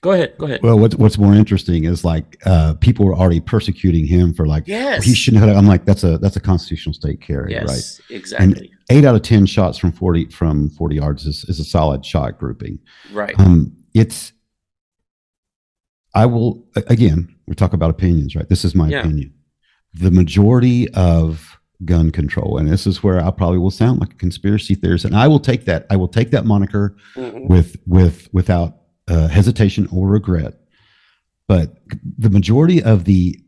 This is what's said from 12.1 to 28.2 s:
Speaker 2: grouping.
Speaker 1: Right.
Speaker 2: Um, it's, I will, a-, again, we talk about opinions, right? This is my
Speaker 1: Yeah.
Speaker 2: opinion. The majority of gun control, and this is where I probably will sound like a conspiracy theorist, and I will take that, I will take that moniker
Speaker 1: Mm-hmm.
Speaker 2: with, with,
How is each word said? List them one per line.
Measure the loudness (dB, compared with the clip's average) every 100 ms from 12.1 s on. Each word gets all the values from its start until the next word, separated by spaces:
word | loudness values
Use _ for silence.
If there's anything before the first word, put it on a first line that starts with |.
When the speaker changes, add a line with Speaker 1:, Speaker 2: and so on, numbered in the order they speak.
| -6 -6 -10
Speaker 2:
grouping. | -12 -12 -14 -16 _ _ -18
Speaker 1:
Right. | -12 -10 2
Speaker 2:
Um, | 6 6 2 -8 _ 0
it's, | 0 -2 -16 _ _ _ _ _ _ _ _ _ _ _ _ _ _ _ _ _ _
I | 0 0
will, | 2 -2 -4 _ -10
a-, | -2
again, | 2 2 0 -4 _ -14
we | -4
talk | -2
about | 0 -2
opinions, | 0 0 0 -2 -8
right? | -4
This | -2 0
is | 0
my | 0
Speaker 1:
Yeah. | -2
Speaker 2:
opinion. | -4 -4 -8 _ _ _ _ _ _
The | -4 2
majority | 2 2 2 2 4 2 0 -2
of | 0 2 2 0 -4 -14 _ _ _ -2
gun | 0 0
control, | -2 -6 -4 -6 -4
and | -2
this | -2 -2
is | -2
where | -2 0
I | -2
probably | -2 -2 0
will | -2
sound | 0 -2 0
like | -4
a | _
conspiracy | -8 -6 -4 -4 -2 -4
theorist, | 0 -2 0
and | 2
I | 2
will | 2
take | 0 -4 -4
that, | -6 -2
I | -2
will | -2
take | -2 -2
that | -2 0
moniker | 0 -2 -4 -6 -8 _ -14
Speaker 1:
Mm-hmm. | -12 -12 2
Speaker 2:
with, | 2 2 -4 0
with, | 2 4 0